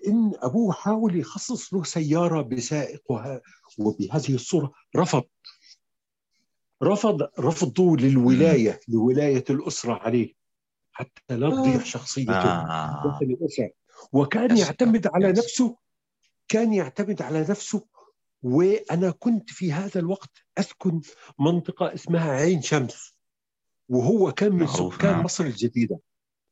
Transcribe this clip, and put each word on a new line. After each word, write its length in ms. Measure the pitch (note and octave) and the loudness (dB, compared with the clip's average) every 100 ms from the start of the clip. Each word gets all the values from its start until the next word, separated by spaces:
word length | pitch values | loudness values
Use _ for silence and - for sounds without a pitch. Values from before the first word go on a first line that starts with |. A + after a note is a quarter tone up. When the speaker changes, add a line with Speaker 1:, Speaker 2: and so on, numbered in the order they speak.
| G3+ | 0
Speaker 1:
إن 260 | A3+ A3 - | 2 2 0
أبوه 300 | B2+ F3+ A3 | -2 0 0
حاول 440 | - G3 A3 A3+ F3 | -2 -2 0 0 -2
يخصص 580 | C3+ G3+ - A#3+ - | -4 -10 -8 -8 -6
له 100 | F#3+ | -6
سيارة 580 | D3+ E3+ D3+ D#3+ F3 D#3+ | -4 -4 0 2 2 0
بسائقها، 960 | B2+ B2+ - D3+ C3+ - - A#2 B2 C3 _ _ _ - | -2 -6 -4 -4 -6 -10 -6 -6 -6 -12 _ _ _ -4
وبهذه 560 | G#2+ - F#2+ D3+ C3+ | -4 -2 -4 -4 -2
الصورة 380 | B2+ - F3 C#3+ _ _ - | -2 0 -2 -2 _ _ -2
رفض. 280 | F3 C#3+ - _ - - _ - _ _ _ _ _ _ _ _ _ - | 0 0 -2 _ -20 -20 _ -20 _ _ _ _ _ _ _ _ _ -2
رفض، 460 | D3 G3 A3 D#3+ - - | 0 2 0 0 -2 -2
رفضوا 580 | C3 E3 E3 F3+ F3+ D3+ | -2 0 -2 2 4 4
للولاية، 760 | C3+ C3+ B2 B2+ E3 C#3 G#2+ - - | 4 4 6 6 6 6 4 0 -2
Speaker 2:
مم. 60 | |
Speaker 1:
لولاية 500 | A2+ A#2+ C3 D3 C3 B2+ | 2 2 2 2 0 0
الأسرة 440 | C3+ E3+ - A#2+ | -2 -2 -6 -4
عليه، 380 | A2 A2+ A#2+ A2 _ _ _ _ _ _ | -4 0 0 -2 _ _ _ _ _ _
حتى 440 | - - _ - A#2+ | -14 -14 _ -10 -4
لا 140 | C#3+ | -2
تضيع 240 | C4 C4 | 2 2
Speaker 2:
آه. 40 | B3+ | 2
Speaker 1:
شخصيته 540 | - A#2+ - C#3 B2 | -2 -10 -8 -6 -2
Speaker 2:
آه. 680 | F#2+ F#2 E2+ E2 D#2+ D2+ D2 | 0 2 0 -4 -6 -6 -4
Speaker 1:
داخل 220 | C#3+ C#3+ C#3 | -6 -4 -4
الأسرة. 440 | B2+ E3 - G#2+ _ _ - - | -4 -6 -4 -6 _ _ -20 -2
وكان 300 | C3 C#3 A3 | 0 0 0
Speaker 2:
يا 40 | A#3+ | 2
سلام. 100 | A#3 | 4
Speaker 1:
يعتمد 480 | D#3+ - B3 A3 F3+ | 2 2 2 4 2
على 220 | F3 G3 | 2 2
Speaker 2:
يا 40 | |
سلام. 120 | F#3 | 2
Speaker 1:
نفسه، 320 | A#3 - A#3+ - _ _ _ _ _ _ - | 0 0 0 -2 _ _ _ _ _ _ -2
كان 240 | A3 A3+ | 0 2
يعتمد 500 | G3+ C#3 - G3 F3 | 0 -2 -4 -4 -4
على 180 | D#3 D#3 | -4 -4
نفسه. 460 | D#3 G3+ - G#3+ - _ _ _ _ _ | -2 -4 -4 -8 -8 _ _ _ _ _
وأنا 680 | B2+ C#3 F#3 G#3+ - E3+ F#3 | 0 2 4 2 -2 -2 -2
كنت 400 | - A#3+ A3+ - | -2 -2 -2 -4
في 220 | - F#3 | -8 -4
هذا 280 | D3 G3 F#3 | -4 -4 -4
الوقت 300 | E3 F#3+ - _ _ - | -4 -6 -8 _ _ -6
أسكن 420 | G3+ - F#3+ E3 - - - - | -6 -4 -4 -4 -6 -20 -16 -2
منطقة 560 | D3 F3 - - E3 | 2 2 -2 -6 -6
اسمها 360 | - - E3+ D#3+ | -6 -2 -2 0
عين 320 | C3 E3 F3+ | 0 2 0
شمس، 540 | - D3+ A#2+ - - _ _ _ _ _ _ _ - | 0 -2 -2 -8 -20 _ _ _ _ _ _ _ -2
وهو 440 | B2+ C3 A3 F#3 | 0 2 2 2
كان 200 | - G#3 | 2 0
من 140 | F3+ D#3 | 2 0
Speaker 2:
معروف، 280 | D3 F3+ | -2 -4
Speaker 1:
سكان 180 | - - | 0 2
Speaker 2:
نعم. 120 | F3 | 2
Speaker 1:
مصر 200 | E3+ - | 0 -2
الجديدة. 560 | D#3 A2 A#2 A#2+ A2 F2+ _ _ _ _ _ | -4 -2 -2 0 -2 -2 _ _ _ _ _